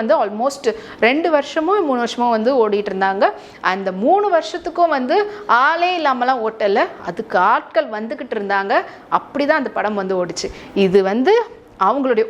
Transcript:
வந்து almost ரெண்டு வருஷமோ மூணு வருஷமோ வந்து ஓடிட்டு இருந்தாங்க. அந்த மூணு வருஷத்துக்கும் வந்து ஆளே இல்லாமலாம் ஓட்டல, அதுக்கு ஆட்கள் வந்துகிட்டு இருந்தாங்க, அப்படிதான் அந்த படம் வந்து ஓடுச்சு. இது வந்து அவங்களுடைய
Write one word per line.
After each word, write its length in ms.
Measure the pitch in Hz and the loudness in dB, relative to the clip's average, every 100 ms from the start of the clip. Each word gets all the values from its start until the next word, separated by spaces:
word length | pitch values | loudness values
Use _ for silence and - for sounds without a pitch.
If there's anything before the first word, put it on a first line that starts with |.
வந்து 140 | 226 311 | 2 2
almost 440 | 214 208 262 - 233 208 - - | 0 -2 -4 -2 -4 -4 -8 -2
ரெண்டு 320 | 226 285 339 294 | 0 2 2 0
வருஷமோ 380 | 277 330 320 415 311 | 0 -2 0 0 0
மூணு 100 | 247 | 0
வருஷமோ 260 | 233 - 240 | -2 -2 0
வந்து 120 | 220 220 | 0 2
ஓடிட்டு 400 | 269 214 202 202 | 2 2 0 -2
இருந்தாங்க. 340 | 190 196 196 330 - - - 170 | -2 -2 2 0 0 -14 -6 -2
அந்த 200 | 190 190 | -2 -4
மூணு 360 | 185 247 392 415 339 | -2 2 2 2 0
வருஷத்துக்கும் 560 | 320 349 - 339 339 285 | 0 -6 -6 0 0 0
வந்து 200 | 254 359 415 - - | 0 0 0 -4 0
ஆளே 440 | 233 277 330 349 359 | 2 4 2 0 0
இல்லாமலாம் 440 | 294 254 247 262 220 | 0 0 0 0 -2
ஓட்டல, 380 | 220 208 208 359 - 190 | -2 0 2 0 -4 -10
அதுக்கு 320 | 175 220 190 | -10 -4 0
ஆட்கள் 520 | 190 269 - 330 277 | 2 2 0 -2 -2
வந்துகிட்டு 460 | 214 226 294 269 226 | -4 -8 -10 -8 -6
இருந்தாங்க, 360 | 202 196 196 285 381 - - 175 | -2 -2 0 0 -2 -8 -2 -2
அப்படிதான் 440 | - 277 285 311 | 0 2 4 2
அந்த 80 | 254 | 0
படம் 300 | 196 202 208 | -2 -2 -2
வந்து 240 | 190 185 175 | -2 -2 -2
ஓடுச்சு. 240 | - - - - 202 | -6 -10 -10 -6 0
இது 260 | 190 196 | 4 4
வந்து 300 | 185 214 269 453 466 - - - | 4 2 4 4 2 -8 -16 -2
அவங்களுடைய 440 | 196 262 262 220 220 | 0 2 0 0 2